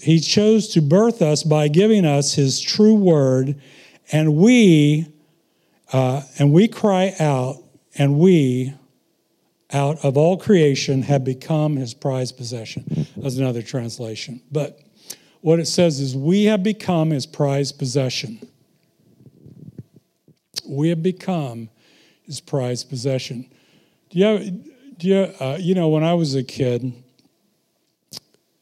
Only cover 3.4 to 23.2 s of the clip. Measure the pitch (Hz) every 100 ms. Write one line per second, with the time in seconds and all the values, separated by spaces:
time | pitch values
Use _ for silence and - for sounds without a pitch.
3.4 | 135 143 - - - _ - 151 156 151
4.4 | 214 247 202 156 147 151 160 - _ _
5.4 | _ _ _ _ _ 131 127 139 - -
6.4 | 143 156 226 - 214 185 190 190 156 131
7.4 | 127 131 _ _ _ - 143 143 185 175
8.4 | 135 127 127 139 _ _ _ _ _ _
9.4 | _ _ _ 139 139 156 139 131 160 185
10.4 | - 190 151 139 - 135 135 143 131 127
11.4 | - 156 151 143 123 - 143 131 123 -
12.4 | 120 117 107 123 - 156 147 - 139 127
13.4 | 131 120 107 135 117 - 113 107 - 120
14.4 | - 147 131 - _ _ - - _ _
15.4 | 160 165 151 - 175 139 139 135 143 196
16.4 | 208 214 196 - - 170 160 143 - -
17.4 | 143 139 135 - 135 135 131 - - 226
18.4 | - _ _ _ _ _ _ _ - -
19.4 | - - - - - _ _ _ _ _
20.4 | _ - - 139 160 170 175 185 - 175
21.4 | 139 117 113 _ _ _ _ _ - 139
22.4 | - 143 123 120 - 131 135 131